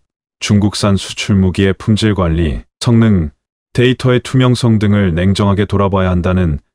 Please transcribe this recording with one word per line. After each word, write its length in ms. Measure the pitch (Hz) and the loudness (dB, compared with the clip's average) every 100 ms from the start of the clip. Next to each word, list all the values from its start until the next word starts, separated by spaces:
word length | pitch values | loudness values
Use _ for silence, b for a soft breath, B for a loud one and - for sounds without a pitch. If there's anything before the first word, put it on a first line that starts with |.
| _ _ _ _ | _ _ _ _
중국산 560 | - 104 101 - 107 95 | 0 2 2 0 0 -2
수출 400 | - - - 98 | -4 -8 -2 0
무기의 380 | 92 95 98 | 0 0 0
품질 400 | 92 - 104 110 | 0 -2 0 0
관리, 480 | 98 85 80 80 - - _ | 0 -2 0 -2 -4 -12 _
성능, 500 | - 117 113 95 76 - _ _ _ | 0 2 4 2 -2 -8 _ _ _
데이터의 460 | - 123 123 127 123 | 0 0 0 0 0
투명성 580 | - 131 127 120 120 107 | 0 0 2 2 0 0
등을 360 | 104 104 95 | 2 0 0
냉정하게 520 | 82 95 98 101 98 98 | 0 0 0 0 0 -2
돌아봐야 440 | 98 98 95 92 | -2 -2 0 0
한다는 480 | 90 90 92 87 71 - | 0 0 0 -2 -4 -10